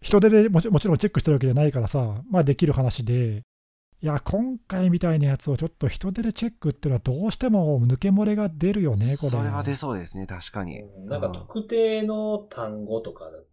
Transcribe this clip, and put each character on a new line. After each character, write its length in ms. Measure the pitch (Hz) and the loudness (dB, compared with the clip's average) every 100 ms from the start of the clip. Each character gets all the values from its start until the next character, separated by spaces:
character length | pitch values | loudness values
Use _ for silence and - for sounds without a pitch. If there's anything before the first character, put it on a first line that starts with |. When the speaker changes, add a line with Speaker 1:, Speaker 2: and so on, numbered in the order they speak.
Speaker 1:
人 180 | - 202 | 2 6
手 100 | 214 | 8
で 200 | 214 220 | 6 6
も 120 | 165 | 4
ち-、 80 | 214 | 4
も 100 | 156 | 2
ち 80 | 196 | 4
ろ 80 | 156 | 2
ん 20 | |
チ 100 | 208 | 2
ェ 20 | |
ッ 40 | |
ク 60 | - | 0
し 40 | |
て 60 | 160 | 2
る 60 | 139 | 2
わ 40 | |
け 80 | 131 | 2
じ 40 | |
ゃ 20 | |
な 100 | 135 | 2
い 80 | 151 | 2
か 80 | 131 | 0
ら 80 | 107 | -2
さ、 360 | 139 117 104 240 | -2 -2 -4 0
ま 100 | 180 | 2
あ 40 | |
で 120 | 143 - | 2 2
き 100 | 147 | 2
る 80 | |
話 320 | 127 123 - 113 | 2 0 -2 -2
で。 380 | 123 117 107 - _ _ _ _ _ | 0 0 -4 -10 _ _ _ _ _
い 40 | 151 | -4
や、 160 | 147 | -4
今 340 | - 196 254 240 | -2 -2 -2 -6
回 300 | - 185 185 | -8 0 2
み 100 | 175 | 2
た 140 | 170 | 2
い 60 | 160 | 2
な 80 | 143 | 2
や 100 | 135 | 0
つ 140 | 151 | -2
を 60 | 131 | -4
ち 60 | |
ょ 20 | 160 | -4
っ 40 | |
と 180 | - 135 | -2 -4
人 240 | - 190 | -2 -6
手 80 | 196 | -4
で 100 | 226 | -4
チ 160 | - 233 | -4 -6
ェ 20 | |
ッ 20 | - | -4
ク 120 | 151 | -4
っ 40 | |
て 140 | - 147 | -2 -2
の 80 | 127 | -2
は 60 | |
ど 220 | - 135 214 | -2 -2 -4
う 60 | |
し 60 | - | -2
て 120 | 254 | 0
も 360 | 202 156 135 123 | 2 2 2 2
抜 120 | 127 | 2
け 120 | 196 | 2
漏 140 | 196 | 2
れ 140 | 208 208 | 2 0
が 100 | 202 | -2
出 240 | 156 180 | -2 -2
る 100 | 208 | 0
よ 100 | 156 | 0
ね、 260 | 104 120 139 | 0 0 0
こ 60 | 143 | -2
れ。 60 | |
Speaker 2:
そ 120 | 120 | -2
れ 60 | 110 | -2
は 120 | 104 | -4
出 140 | 123 135 | -4 -6
そ 160 | 147 | -4
う 80 | 101 | -6
で 60 | 82 | -8
す 120 | 95 | -12
ね、 80 | 95 | -10
確 280 | 92 - | -12 -10
か 100 | 104 | -10
に。 180 | 87 - | -10 -12
Speaker 3:
う 200 | - 98 | -18 -18
ん、 40 | 202 | -10
な 100 | - | -6
ん 40 | |
か 80 | 196 | -6
特 380 | 180 - 220 214 | -8 -12 -12 -4
定 340 | 226 220 220 | 0 0 0
の 340 | 214 214 214 208 | -4 -4 -4 -6
単 480 | 208 - 110 107 104 | -8 -10 -10 -8 -6
語 160 | 110 | -6
と 120 | - | -6
か 120 | - 80 | -14 -18
だ 120 | 78 | -18
っ 60 | - | -20